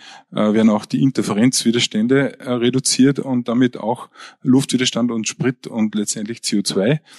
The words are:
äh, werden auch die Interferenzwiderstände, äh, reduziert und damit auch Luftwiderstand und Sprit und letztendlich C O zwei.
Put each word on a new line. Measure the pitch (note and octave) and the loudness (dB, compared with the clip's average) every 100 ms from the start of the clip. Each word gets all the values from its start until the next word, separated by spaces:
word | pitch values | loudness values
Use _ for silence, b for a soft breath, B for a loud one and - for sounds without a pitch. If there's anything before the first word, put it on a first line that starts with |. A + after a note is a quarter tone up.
| B B B | B B B
äh, | - G#2+ | -2 0
werden | G#2+ A2 | 4 4
auch | G#2+ - | 2 -2
die | C3+ | 0
Interferenzwiderstände, | C#3 B2+ G2+ G2+ B2 - A#2 A#2 - G#2+ A#2 C3+ C3+ - | 0 0 -2 2 2 2 0 0 0 -2 2 2 0 -4
äh, | C3 | -6
reduziert | B2 A#2 B2+ - - C3+ C3+ | -2 0 0 0 4 4 2
und | C3+ B2 A#2+ | -2 -4 0
damit | A#2+ B2+ - | 2 0 0
auch | G#2+ B2 - B B B | -6 -6 -8 B B B
Luftwiderstand | - B2+ - B2 B2 A#2 A#2+ | 2 2 4 0 0 -2 -2
und | A#2 G#2+ | -2 -6
Sprit | - B2+ A#2+ - | -4 -2 -4 -6
und | A#2 G#2+ | -2 -2
letztendlich | G#2+ G#2 - G#2+ A#2 | -2 -4 -6 -8 -10
C | - G#2 | -4 -2
O | |
zwei. | G2 - G2+ D3+ _ | -2 0 0 0 _